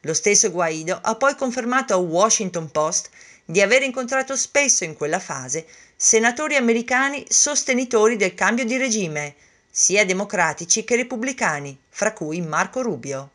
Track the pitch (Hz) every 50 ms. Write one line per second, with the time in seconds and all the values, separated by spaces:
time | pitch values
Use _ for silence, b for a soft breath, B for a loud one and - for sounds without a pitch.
0 | - 147 160 - - 208 208 208 - 208 165 175 175 165 160 160 160 165 185 -
1 | - - 220 220 269 277 285 285 269 254 233 254 226 233 254 262 262 262 208 185
2 | 180 170 160 175 202 233 - - 214 185 175 175 160 151 _ 151 151 156 175 -
3 | - - B B B B B B B - 160 190 196 196 233 262 269 269 247 262
4 | 262 233 269 262 262 262 269 254 - - _ 285 285 262 - - 180 160 151 -
5 | 151 147 156 190 185 - 143 135 127 127 - 160 160 B B B B B B B
6 | - - - 220 226 233 240 254 302 311 294 277 247 233 233 233 233 240 254 254
7 | 269 277 190 185 - - - - - 285 294 277 - - 262 240 269 247 247 220
8 | 208 220 247 214 202 185 175 - - 190 220 240 269 226 247 262 262 269 214 220
9 | 190 165 156 147 147 143 - b b b b b b b b - - - 180 202
10 | 208 185 185 185 208 208 - 180 170 160 147 - 175 170 - 226 214 - 247 240
11 | 247 247 262 226 226 262 262 - 233 185 156 143 143 143 135 - _ _ _ -
12 | 202 214 214 - 170 151 156 175 175 156 151 160 190 190 - 254 254 240 175 123
13 | 117 139 135 135 135 139 _